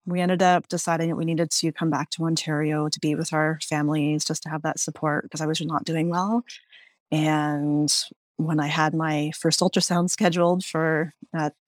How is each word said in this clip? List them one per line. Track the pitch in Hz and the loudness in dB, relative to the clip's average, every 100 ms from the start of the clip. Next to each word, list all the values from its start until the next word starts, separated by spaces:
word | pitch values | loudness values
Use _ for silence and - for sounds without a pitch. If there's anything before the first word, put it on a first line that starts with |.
| - | -4
We | 175 | 0
ended | 180 180 | 0 4
up | 185 175 - | 4 4 2
deciding | 175 - 165 165 | -4 -2 0 0
that | 165 | 0
we | |
needed | 165 165 165 | 0 0 0
to | - 165 | 0 -2
come | - 165 | 0 0
back | 143 151 | 0 -2
to | - | -2
Ontario | 165 160 156 151 151 151 151 | 0 0 0 0 0 0 -2
to | - | -2
be | 156 | -2
with | 151 165 | 0 0
our | 156 156 156 | 0 0 0
families, | - 151 147 151 147 151 | -4 -2 0 2 0 0
just | - 160 | -2 -4
to | 156 | -4
have | 156 | -6
that | 156 - | -4 -4
support, | - - 156 147 - | -6 -4 -2 -2 -4
'cause | 151 | -6
I | 156 | -4
was | 160 | -2
not | 156 180 | -2 -2
doing | - 160 170 | -2 0 0
well. | 175 196 233 - - _ - - _ _ | 0 0 0 -2 -14 _ -20 -20 _ _
And | 156 156 151 151 147 147 147 151 - - - _ - | 0 2 2 2 0 2 2 2 0 -4 -12 _ -4
when | 160 156 | 0 0
I | 151 | 0
had | 160 156 | 2 2
my | 160 160 151 151 - | 2 0 0 -2 -2
first | 160 - | 0 2
ultrasound | 180 190 - 175 180 | 2 2 2 2 0
scheduled | - 190 170 175 180 | 2 2 4 2 2
for, | - 160 160 156 160 - - | 0 -2 0 0 -2 -8 -8
at | 165 151 - | -4 -4 -4